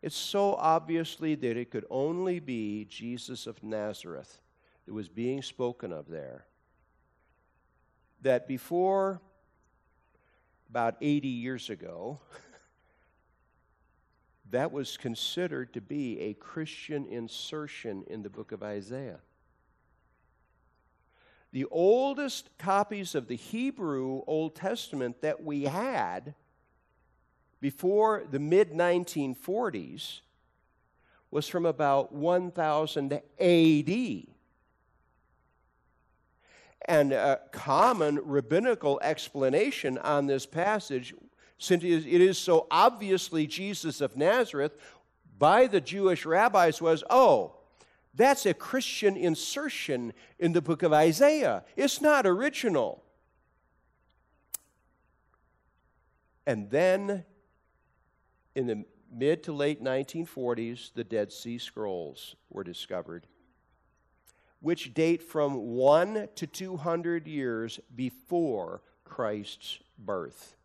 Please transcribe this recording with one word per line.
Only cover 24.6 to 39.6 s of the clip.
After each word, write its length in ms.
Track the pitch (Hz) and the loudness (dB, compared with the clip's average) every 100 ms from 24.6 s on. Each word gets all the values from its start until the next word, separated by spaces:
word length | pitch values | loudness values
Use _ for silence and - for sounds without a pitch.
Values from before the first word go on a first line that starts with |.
| 190 - - 143 123 120 | -6 -6 -8 -6 -6 -4
that 200 | - 196 | -4 -4
we 220 | 160 147 | -6 -4
had 680 | 139 165 247 226 95 92 127 147 _ _ _ _ _ _ _ _ _ _ _ _ | -2 -2 -4 -2 -4 -6 -12 -20 _ _ _ _ _ _ _ _ _ _ _ _
before 640 | 139 135 185 202 220 208 - | -6 -2 0 4 2 2 -4
the 80 | 139 | -6
mid 360 | 147 180 202 | 2 4 4
nineteen 600 | 156 175 175 175 156 139 | 2 2 2 0 -4 -4
forties 880 | 123 - 202 240 117 73 87 - - _ _ _ _ _ _ _ _ _ _ _ | -6 -6 -4 -4 -6 -10 -12 -12 -14 _ _ _ _ _ _ _ _ _ _ _
was 180 | 151 151 | -4 -2
from 180 | 180 170 | 0 0
about 460 | 143 147 139 135 | 2 2 2 0
one 380 | 147 156 180 180 | -2 2 2 0
thousand 680 | 175 156 151 156 151 139 143 - - | -2 0 0 0 -2 -4 -4 -8 0
A 440 | 175 170 160 151 | 4 8 8 6
D. 520 | 143 208 240 101 - _ _ _ _ _ _ _ _ _ _ _ _ _ _ _ _ _ _ _ _ _ _ - - _ - | 2 -2 -2 -6 -10 _ _ _ _ _ _ _ _ _ _ _ _ _ _ _ _ _ _ _ _ _ _ -20 -20 _ 2
And 260 | 165 143 | 4 6
a 280 | 135 123 135 - | 4 4 2 -2
common 680 | - - 139 226 226 151 147 | -12 0 4 6 4 0 0
rabbinical 760 | 151 143 123 165 240 220 147 139 | 0 -2 2 2 2 0 0 0
explanation 960 | 143 151 - 143 131 143 | 0 -4 -6 0 2 4